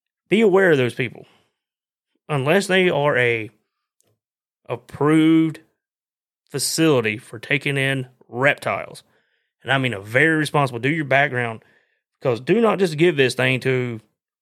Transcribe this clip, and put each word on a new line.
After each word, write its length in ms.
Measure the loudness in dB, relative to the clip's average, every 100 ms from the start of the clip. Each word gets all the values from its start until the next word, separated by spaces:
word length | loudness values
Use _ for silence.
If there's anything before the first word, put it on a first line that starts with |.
| _ _ _
Be 120 | 2
aware 320 | 4 6 4
of 60 | 4
those 160 | 2
people. 320 | -2 -8 -10 -20 _ _ _ _ _ _ _ _ _ -6
Unless 380 | -4 0 0 2
they 240 | 2 2
are 260 | 0 0 2
a 340 | 0 0 -6 -16 _ _ _ _ _ _ _ _ _ _ -12
approved 920 | -12 -12 -2 2 4 4 4 2 -4 _ _ _ _ _ _ _ _ _
facility 640 | -6 -4 0 2 2 0 -6
for 220 | -12 -18
taking 380 | -4 -4 -2 -4
in 320 | -2 -4 -8 _ _
reptiles, 800 | 0 0 0 -4 -6 -8 -16 -20 _ _ _ _ _
and 80 | -4
I 80 | -2
mean 160 | -2
a 60 | -6
very 360 | -4 0 2 0
responsible, 440 | -2 -2 -2 -2
do 80 | -4
your 160 | -4
background, 580 | -2 0 0 -4 -6 -10 _ _ _ _ _ _
because 220 | -4 -4
do 200 | 0 2
not 200 | 2 2
just 160 | -2 2
give 200 | 2 2
this 180 | 0
thing 260 | 2 0 0
to 400 | -2 -2 -4 -8 -16 _ _ _